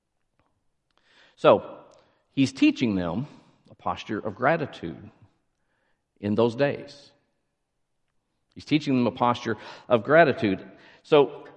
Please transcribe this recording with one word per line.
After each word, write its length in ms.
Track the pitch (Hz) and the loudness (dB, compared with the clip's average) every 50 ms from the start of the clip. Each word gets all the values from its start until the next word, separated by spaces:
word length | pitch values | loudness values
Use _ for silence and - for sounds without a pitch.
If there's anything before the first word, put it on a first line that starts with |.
| _ _ _ _ _ _ _ _ _ _ _ _ _ _ _ _ _ _ _ _ _ _ _ _ _ _ _ | _ _ _ _ _ _ _ _ _ _ _ _ _ _ _ _ _ _ _ _ _ _ _ _ _ _ _
So, 260 | _ - 151 110 92 - - - - - - _ _ _ _ _ _ _ _ _ | _ 4 4 4 4 2 -6 -18 -20 -20 -20 _ _ _ _ _ _ _ _ _
he's 180 | 135 135 120 | -2 -2 0
teaching 440 | - - 294 302 294 - 135 113 98 | 0 0 0 0 2 0 -2 -2 0
them 300 | 92 87 85 85 110 143 - - - _ _ _ _ _ _ | -2 -2 -4 -6 -6 -8 -10 -14 -20 _ _ _ _ _ _
a 60 | - | -20
posture 440 | _ _ 92 87 - - - 110 101 | _ _ -8 -8 -8 -8 -8 -8 -8
of 160 | - - 98 | -8 -10 -8
gratitude 760 | 113 123 139 165 165 147 - - - - 82 76 - 98 - - _ _ _ _ _ _ _ _ _ _ _ _ _ _ _ _ _ _ _ _ _ | -2 -2 -2 -2 -2 -4 -10 -12 -14 -14 -14 -14 -14 -18 -20 -20 _ _ _ _ _ _ _ _ _ _ _ _ _ _ _ _ _ _ _ _ _
in 160 | 98 104 107 | -4 -2 0
those 200 | 110 113 120 110 | 2 0 0 0
days. 560 | 123 143 143 117 - - - - - - _ _ _ _ _ _ _ _ _ _ _ _ _ _ _ _ _ _ _ _ _ _ _ _ _ _ _ _ _ _ | -2 -4 -4 -4 -8 -12 -18 -20 -20 -20 _ _ _ _ _ _ _ _ _ _ _ _ _ _ _ _ _ _ _ _ _ _ _ _ _ _ _ _ _ _
He's 120 | - - | -20 -4
teaching 300 | - 147 151 151 147 131 | -2 -2 -2 0 0 0
them 100 | 127 123 | 0 0
a 40 | 107 | 0
posture 440 | - - 123 123 117 - - 117 107 - - - - - - | 0 0 0 0 0 -2 -4 -8 -8 -8 -10 -18 -20 -20 -2
of 160 | - 123 113 95 | 0 0 0 2
gratitude. 580 | 120 147 165 170 139 117 - 117 101 95 - - - - - - - - _ _ | 4 4 6 6 4 2 0 -2 -2 -2 -4 -6 -16 -20 -20 -20 -20 -20 _ _
So, 440 | - 160 147 139 - - - - - - | 4 4 4 4 4 0 -10 -20 -18 -12